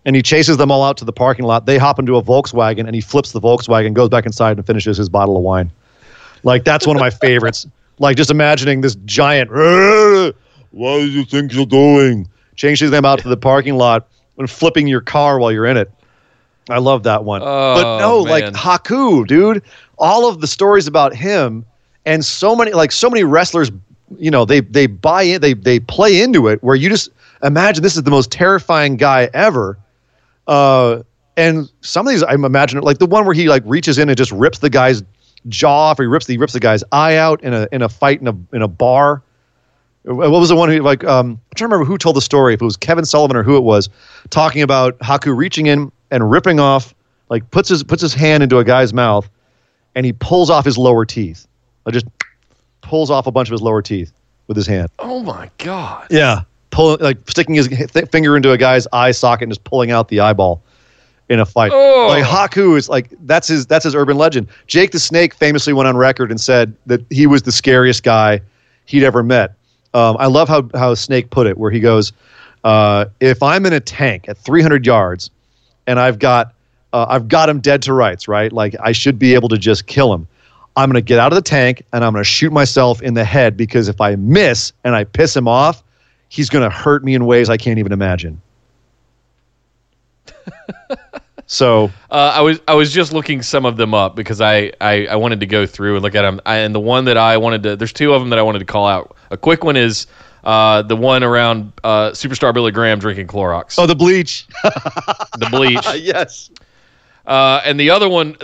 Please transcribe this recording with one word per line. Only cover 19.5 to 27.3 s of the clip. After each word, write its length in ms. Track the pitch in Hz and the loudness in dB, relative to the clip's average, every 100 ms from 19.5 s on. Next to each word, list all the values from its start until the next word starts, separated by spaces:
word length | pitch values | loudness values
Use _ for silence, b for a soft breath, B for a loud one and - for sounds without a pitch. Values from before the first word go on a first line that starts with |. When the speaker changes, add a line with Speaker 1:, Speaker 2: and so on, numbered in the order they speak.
| 208 b b b - | 0 b b b -2
Speaker 1:
all 300 | 160 220 240 | 0 2 0
of 120 | 170 | -2
the 60 | 151 | -8
stories 400 | - 196 202 147 | -2 2 2 2
about 260 | 151 139 | 0 0
him, 540 | 113 185 196 127 113 117 _ _ _ - | -2 -4 -2 -2 -6 -14 _ _ _ -4
and 180 | 156 | -2
so 300 | 143 - 196 | -4 -2 0
many, 180 | 233 220 | 0 0
like, 200 | 180 156 | 0 0
so 180 | - 240 | 0 0
many 140 | 233 | 2
wrestlers, 480 | 165 160 175 170 131 95 - _ _ - | 2 2 0 -2 -4 -6 -20 _ _ -8
you 140 | 156 | -2
know, 140 | 139 | 0
they, 160 | 113 143 | 2 2
they 260 | 95 123 131 | 2 0 0
buy 360 | 95 156 180 | 0 0 2
in, 180 | 180 185 | 0 0
they, 140 | 143 | 0
they 260 | 110 123 120 | 0 0 0
play 420 | 120 - 214 185 | 0 0 4 4
into 240 | 247 190 110 | 4 2 2
it, 160 | 107 | 0
where 140 | 123 143 | 0 0
you 120 | 185 | 2
just 220 | 214 - b b | -2 -4 b b